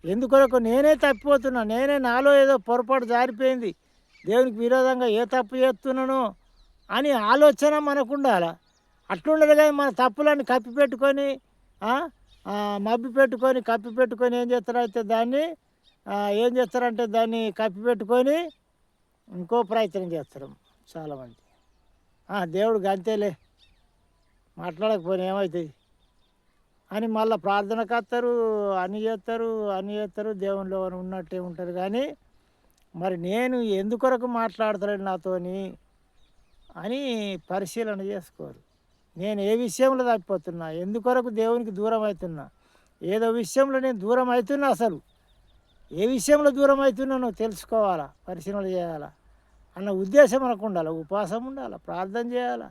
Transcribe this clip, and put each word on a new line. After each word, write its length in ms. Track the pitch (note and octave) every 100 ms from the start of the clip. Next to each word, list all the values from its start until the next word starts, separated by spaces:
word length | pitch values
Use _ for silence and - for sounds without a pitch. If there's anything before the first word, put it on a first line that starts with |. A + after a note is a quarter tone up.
| D#3+
ఎందుకొరకు 520 | G#3 B3+ C4+ C4+ B3+
నేనే 380 | A3+ B3 D4 D4+
తప్పిపోతున్నా, 680 | C#4+ C4+ C#4+ C#4+ C4 B3+
నేనే 340 | G#3+ A3+ C#4 C#4+
నాలో 380 | B3 B3 C#4 C#4+
ఏదో 160 | C4+ C4
పొరపాటు 480 | G#3 A#3+ A#3 C4+ A#3
జారిపోయింది, 680 | A#3+ B3+ G#3+ C4 B3+ A3 - _ _ _ _ D#3+
దేవునికి 320 | A#3 B3+ G#3+
విరోధంగా 480 | A#3 B3+ B3+ B3+ B3
ఏ 200 | G#3+ A#3
తప్పు 300 | C4 G#3+ B3+
చేస్తున్నానో 800 | C4 G#3+ C4+ C4 C4 C4+ A3+ - _ _ _ _ _
అని 200 | G#3+ C#4+
ఆలోచన 680 | B3+ G#3 C4 D4 B3+ D4 D4+
మనకు 340 | D4 C#4+ A#3
ఉండాల. 420 | C#4+ C#4 G3 E3+ E3+ _ _ _ _ _
అట్లుండదు 420 | F#3 C#4+ D#4 D4+
కానీ 160 | D4+ D4+
మన 200 | C#4+ C#4
తప్పులను 540 | G#3 B3+ G#3 D4 C#4+
కప్పిపెట్టుకొని, 1000 | C4 B3 A#3 A#3+ C#4 A3+ C#4 C#4 C#4 C4+ _ _ _ _
ఆ, 260 | G#3 C4 E4 _ _ _ F#3+
ఆ, 300 | G3+ G#3 G3+
మబ్బి 320 | G#3 A#3 B3+
పెట్టుకొని, 520 | B3 C4+ A3+ C4 B3+
కప్పిపెట్టుకొని 760 | A3 A3+ A3+ A3+ B3 A3+ B3 A#3+
ఏం 140 | A#3+
చేస్తారంటే 520 | B3 G#3+ A#3+ A#3+ A#3
దాన్ని, 520 | G#3 A3+ A#3 C#4 D#4+ D#4+ _ _ _ _ G3+
ఆ, 200 | G3+ G3+
ఏం 280 | G#3 A#3+ B3+
చేస్తారంటే 480 | A#3+ B3 A#3+ A3+ A#3
దాన్ని 480 | A3 A3+ A3+ A3 F#3
కప్పిపెట్టుకొని 920 | A3 F#3 A#3 A3+ G3+ B3 C4 D#4 E4+ _ _ _ _ _ _ _ _
ఇంకో 320 | F3+ F3 A#3
ప్రయత్నం 500 | G3+ G#3+ G#3+ G3 F#3
చేస్తారు 380 | E3 C3+ C#3 C#3 C#3 _ _ _ E3
చాలామంది. 380 | D#3 C#3 B2 A2+ _ _ _ _ _ _ _ _ -
"ఆ, 140 | G3+ F3
దేవుడు 340 | F3 A3 A3
గంతేలే, 580 | F#3+ G3 F3+ G#3+ G#3 D#3+ _ _ _ _ _ _ _ _ _ _ _ -
మాట్లాడకపోయినా 680 | F3 D#3+ A3 G#3+ E3 F#3+ F#3
ఏమవుతుంది" 480 | G3 F#3+ F3 D#3+ - _ _ _ _ _ _ _ _ _ _ _
అని 160 | G3 A3+
మళ్ళా 280 | A3 A3 G#3+
ప్రార్థనకు 600 | G3+ G3+ G3+ A3 A3+ A#3
వస్తారు, 760 | G#3 A#3+ A#3+ A#3+ A3+ G#3+ G3+
అని 300 | F#3+ F#3 G#3
చేస్తారు, 680 | A3 A3 G#3 A#3 A3+ A3 G#3
అని 260 | F#3+ G3 G#3
చేస్తారు, 380 | G#3+ G#3+ G#3+
దేవునిలో 500 | G3+ G3 G3 F#3+ F#3+
ఉన్నట్టే 560 | F#3 F3+ F#3 F#3+ F3+ F#3
ఉంటారు. 320 | F3+ E3 F3+
కానీ 460 | F3+ F#3+ A3+ D4 D4 _ _ _ _ _ _ _ E3+
మరి 220 | F#3 F3+
నేను 400 | F3 G#3+ B3+ B3+
ఎందుకొరకు 680 | A3+ F#3+ G3+ A3+ B3+ B3 B3
మాట్లాడతలేడు 760 | A#3 A3+ - A3 G3+ G3+ G3+
నాతోని 760 | F#3+ F#3 F#3 F#3 F3 F#3+ F#3+ - _ _ _ _ _ _ _ _ _ E3
అని 640 | F#3 C4 C#4 A3+ G3+ F#3 _
పరిశీలన 500 | F#3 F#3+ A#3 A3 G3
చేసుకోరు. 680 | G3 G3+ - _ D3 B2+ _ _ _ _ _ E3
నేను 240 | G3 G#3
ఏ 140 | G3+ A3+
విషయంలో 480 | B3 E3 C4 C4
తప్పిపోతున్నా, 680 | B3 A3+ - F#3+ - E3+ D#3+
ఎందుకొరకు 600 | D#3+ F#3 A3 A#3+ B3+ A#3+
దేవునికి 420 | G#3+ A3+ A#3+ A3+
దూరం 320 | F#3+ G#3+ A3+
అవుతున్నా, 460 | G#3+ F#3 F3+ D#3 C#3 _ _ _ _ _
ఏదో 260 | E3 G#3 A3+
విషయంలో 500 | A#3 F#3+ C4 C#4 C4+
నేను 200 | C4 A3+
దూరం 300 | G3 B3+ B3+
అవుతున్నా, 380 | B3 G#3+ C#4+ C#4
అసలు 340 | F#3+ A3+ D#3 _ _ _ _ _ _ _ _ _
ఏ 160 | D#3 A3
విషయంలో 440 | C4 A3 D4 D4
దూరం 280 | C4 C#4 C#4
అవుతున్నానో 500 | C4+ G3+ C4+ C4 B3
తెలుసుకోవాలా, 800 | F#3 A3 F#3+ - A3+ G#3 E3+ C#3+ _ -
పరిశీలన 380 | F3+ E3 G3+ F#3+
చేయాలా. 460 | F#3 E3+ D#3 D3 _ _ _ _ _ _ -
అన్న 120 | G3+
ఉద్దేశం 480 | F#3+ F#3+ C4+ C4 B3+
మనకు 260 | B3+ G#3+ G#3+
ఉండాలి. 240 | F3 D#3+
ఉపవాసం 560 | D#3+ D#3 G3 F#3+ A3 B3+
ఉండాలి, 320 | C4+ A#3+ F3+
ప్రార్థన 560 | - E3+ F#3+ A3 A#3+
చేయాలి. 300 | B3 B3 A#3+ -